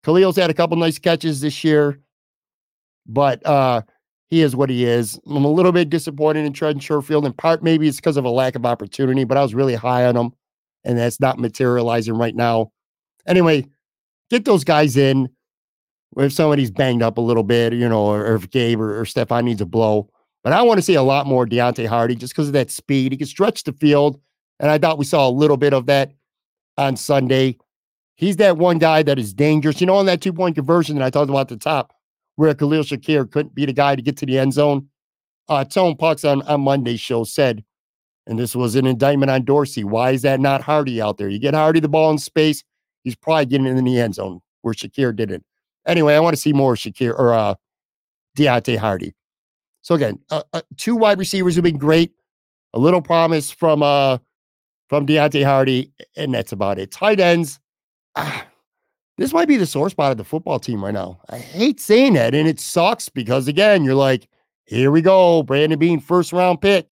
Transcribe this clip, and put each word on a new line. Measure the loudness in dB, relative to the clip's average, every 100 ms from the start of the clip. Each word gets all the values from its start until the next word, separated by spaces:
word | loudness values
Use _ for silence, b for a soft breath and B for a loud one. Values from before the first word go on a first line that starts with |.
Khalil's | 2 2 4 2
had | 0
a |
couple | 0 0 0
nice | -2 -2
catches | -2 0 -2 -4
this | -6 -2
year, | 2 2 2 -4 _ _ _ _ _ _ _ _ _ _ -6
but, | 0 0 0
uh, | 0 2 2 0 -4 _ _ _ _
he | 2
is | 2
what | 2 -2
he | 0
is. | 0 0 -2 -10 -6
I'm | 0
a | 2
little | 4 2
bit | 2 0
disappointed | -2 -6 -2 0 0
in | -4
Trent | -4 -4 -4
Sherfield. | -4 -4 0 -2
In | -2
part, | -2 -2 0
maybe | 2 2 0
it's | 0
'cause | -2 -2
of | 0
a |
lack | 0 -2
of | -2 -4
opportunity, | -4 -8 -4 -2 0
but | 0 0
I |
was | 0
really | 0 -2
high | -2 -2 0
on | 2 0
him, | -2 _ _ _ _ _
and | -4 -2
that's | -2 0
not | -2 -2
materializing | -6 -2 0 0 0 -2 -2
right | -4 -4
now. | -2 -2 0 -4 _ _ _ _ _ 0
Anyway, | 2 4 2 -2 _ _ _ _ _ _
get | -2
those | 2 0
guys | 2 2 2 4
in | 2 2 -2 _ _ _ _ _ _ _ _ -2
if | -2
somebody's | 2 2 2 -2
banged | 0 0 2
up | 0 0
a |
little | 0 0
bit, | 2 0 0
you | 0 0
know, | 2
or, | 0 0 0
or |
if | -2 -2
Gabe | -2 0 0
or, | -2 -6
or |
Stefon | -6 -4 -2 -2
needs | -2 -4
a | -4
blow. | 0 0 0 -4 _ _ _
But | -2
I | 2
wanna | 2 2
see | 2
a | 2
lot | 2 0 0
more | 0 0
Deontay | 0 -2 -2 -4
Hardy | -2 -2
just | -4 -6
'cause | -4 -2
of |
that | -2 -2
speed. | -8 -2 -2 0
He | -4
can | -10
stretch | -2 -2 -2
the | -12
field, | -2 2 4 2 -2 _ _ _ _
and | 0
I | 2
thought | 0 -2
we |
saw | -2 2 2
a |
little | 2 2 2
bit | 2
of | 0 2
that | 0 0 _ _ _ _ _ _ -4
on | -4 -4
Sunday. | -2 0 2 0 0 -2 _ _ _ _ _ _
He's | -2 2
that | 2 4
one | 2 2
guy | 2 2
that | 2 -2
is | -4
dangerous. | -2 2 2 0 0
You | 2
know, | 2
on | 2
that | 0
two-point | -4 -2 -4
conversion | -2 0 0 0 -2
that |
I | -2
talked | 0 0
about | -2
at | -4
the | -6
top, | -4 -4 -6 _ _ _ _ 0
where | 0
Khalil | 2 0 0
Shakir | -2 -6 -2 -2 0
couldn't | -4 -6
be | -6 -4
the |
guy | 0 0 0
to |
get | -4 -6
to | -2
the | 0
end | 0
zone. | 2 0 0 -6 _ _ _ _ _ -4
Uh, | -4
Tone | -2 0 0 0
Pucks | -2 0
on, | 0 0
on | 0 0
Monday's | 0 0 -2 -6
show | -4 -4
said, | -2 0 0 -2 -12 _ _ _ _ _ -8
and | -6
this | -4
was | -2 -2 0
an | 0
indictment | 2 0 2 0
on | 0
Dorsey, | 0 0 0 -6
"Why | -4 -2 0
is | 0
that | 0 0
not | 0 0
Hardy | 0 -2 -2 -4
out | -4 -4
there? | -6
You | -4
get | -2
Hardy | 2 2 2
the | 2
ball | 2 2
in | 0
space, | -2 0 0 0 _ _ _ _
he's | -12 -8
probably | -2 0 2
getting | 0 0
in | 0
the | 0 0
end | -2
zone | -4 -10 -12 _ _
where | -8
Shakir | -8 -10 -2 -2 -2
didn't." | -6 -8 _ _ _ _
Anyway, | -2 2 4
I | 4
wanna | 2 0
see | 0
more | 2 2 0
Shakir | -6 -4 -4
or, | 0 2
uh, | 2 0 -4 _ _ _ _ _ _ _ 0
Deonte | 2 2 -2 -2
Hardy. | -2 -4 -8 _ _ _ _ _ _ _
So | -4 -2
again, | -2 -6 _
uh, | -10 -8
uh, | -14 -14 -10
two | -4
wide | 0 2 2
receivers | -2 0 0 2
have |
been | 0 0
great. | 2 2 2 _ _ _ _ _ _
A | 0
little | 2 2
promise | 2 0 2 0 -4
from, | -2 0 2
uh, | 2 2 2 -2 _ _ _ _ _ _ _
from | -4 0
Deonte | 2 2 2
Hardy, | 2 2 2 -2 -4 _ -20
and | -10 -6
that's | -4 -6
about | -6 -4 -4
it. | -8
Tight | -4 -2 2
ends, | 2 2 0 -10 _ _ _ _ _
ah, | -10 -8 -10 -16 _ _ _ _ _ _ -8
this | -4
might | 0 2
be | 2
the | 0
sore | -2 -4
spot | 0 -2
of | -2
the |
football | -6 -8 -6 -6
team | -6 -6
right | -6
now. | -6 -8 -14 -18
I | -18
hate | -14 -2 -2 -2
saying | 2 4 4
that, | 4 2
and | 2 0
it | -2
sucks | -4 0 0 -2 -8
because, | -10 -4 -2 -2
again, | 2 4 4
you're | 2 2
like, | 2 0 _ _ _ _
"Here | _ 0 2
we | 4
go, | 4 4 6 4
Brandon | 2 0 0 2
Beane, | 0 0
first | 0 -2 0
round | 0 0 2
pick. | 2 0 -2